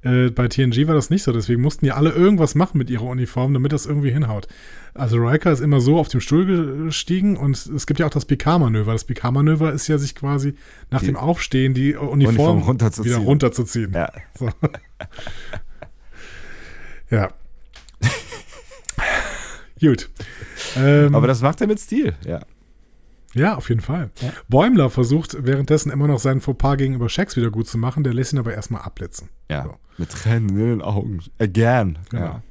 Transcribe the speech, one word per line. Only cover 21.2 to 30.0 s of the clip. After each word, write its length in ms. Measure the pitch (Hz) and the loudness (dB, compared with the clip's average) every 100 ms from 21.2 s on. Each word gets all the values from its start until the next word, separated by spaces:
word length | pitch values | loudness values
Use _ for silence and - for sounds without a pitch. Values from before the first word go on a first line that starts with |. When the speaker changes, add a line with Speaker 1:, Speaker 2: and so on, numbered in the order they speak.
| 123 | 4
Speaker 2:
das 140 | 123 | 4
macht 200 | 131 160 | 0 0
er 60 | 208 | 0
mit 140 | 214 | -2
Stil, 340 | - 226 302 87 | -2 0 0 -4
ja. 160 | 85 82 - - _ _ _ _ - _ - | -8 -10 -10 -20 _ _ _ _ -20 _ -8
Speaker 1:
Ja, 220 | 123 170 220 | 0 0 0
auf 120 | - | -2
jeden 140 | 113 | -2
Fall. 280 | - 165 131 - | -2 -6 -6 -6
Speaker 2:
Ja. 120 | 127 - - | -8 -8 0
Speaker 1:
Bäumler 420 | 131 208 240 135 | 4 6 6 4
versucht 460 | - 120 147 160 - 123 | 2 2 2 0 -4 0
währenddessen 440 | 139 139 151 147 | 0 2 2 2
immer 180 | 139 147 | 0 2
noch 100 | 135 | 2
sein 220 | 139 131 | 2 0
Fauxpas 360 | - 131 139 139 | -2 0 0 2
gegenüber 300 | 135 127 117 | 0 -2 -2
Shax 280 | - - - | -2 -2 -2
wieder 140 | 117 | -2
gut 180 | 107 110 | -2 -4
zu 100 | 117 | -2
machen, 240 | 120 139 | -2 -2
der 120 | 135 | -2
lässt 180 | 120 127 | 0 -2
ihn 60 | 139 | -2
aber 160 | 117 | -2
erstmal 280 | 110 101 - | -6 -8 -8
abblitzen. 460 | - - 90 - - - - | -8 -12 -12 -12 -16 -20 -8
Speaker 2:
Ja, 140 | 76 | -8
Speaker 1:
So. 100 | 71 - - | -8 -12 -20
Speaker 2:
mit 120 | - | -10